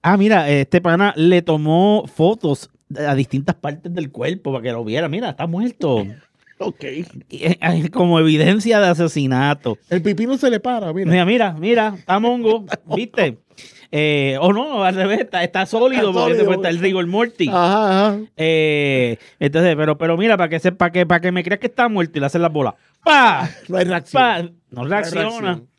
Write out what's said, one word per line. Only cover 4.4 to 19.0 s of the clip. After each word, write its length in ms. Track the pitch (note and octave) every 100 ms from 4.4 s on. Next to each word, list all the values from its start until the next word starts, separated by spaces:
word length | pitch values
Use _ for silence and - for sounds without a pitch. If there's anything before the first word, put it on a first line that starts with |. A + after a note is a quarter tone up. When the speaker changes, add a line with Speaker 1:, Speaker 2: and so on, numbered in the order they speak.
| -
Speaker 1:
para 100 | C3+
que 80 | A#2
lo 140 | A#2
viera. 240 | A2 A#2+ E3
"Mira, 220 | E3 A#3
está 180 | D3 E3
muerto." 580 | E3+ A#3+ - D#3+ A#2+ G2 A2+ _ _ _ _
Speaker 2:
Ok. 260 | F#3+ - C#3 C#3 F3 - -
Speaker 1:
Y, 140 | -
eh, 140 | D#3+ E3+
eh, 280 | E3 E3+ D#3
como 300 | - F3 E3
evidencia 580 | D#3+ D#3 E3 G#3 A3 A3
de 80 | F#3+
asesinato. 880 | E3 E3+ D#3 C3+ B2+ C#3 C#3+ B2 G#2+ _
Speaker 2:
El 120 | F3+
pipí 240 | F3 G#3 A#3
no 100 | C4+
se 120 | C4+
le 100 | A3
para, 320 | B3 B3 F#3
mira. 180 | E3 F#3
Speaker 1:
Mira, 140 | F3+
mira, 280 | F3+ A#3+ G#3 D#3
mira, 360 | F3+ A#3 G#3+ F#3+
está 220 | - F#3+
mongo, 400 | A#3 B3 A3+ A3+ G3
Speaker 2:
<laughs> 40 |
Está 100 | -
mongo. 120 | - D3+
Speaker 1:
¿viste? 420 | A#3 - E3+ A2+ _ _ - - -
Eh, 440 | D3+ D3+ D3 C3+ C3+
o 120 | E3+
no, 320 | G3+ D4 B3+
al 100 | F#3+
revés, 240 | F#3 F#3+ A3
está, 200 | - F3+
está 240 | F3 F#3 F#3
sólido 440 | A3 B3+ B3+ G#3+
Speaker 2:
Está 20 |
Speaker 1:
porque 80 | F#3
Speaker 2:
sólido. 160 | A#3+ A#3
Speaker 1:
después 180 | G3+ F#3
está 100 | F3+
el 100 | E3+
rigor 280 | F#3+ F#3 E3+
mortis. 400 | G3 A#3 - D#3
Speaker 2:
Ajá, 580 | F3 F3 G#3 G#3+ F#3+ G#3
ajá. 80 | G3+ G#3+ -
Speaker 1:
Eh, 800 | D#3+ D#3+ D#3 D3 C#3+ C3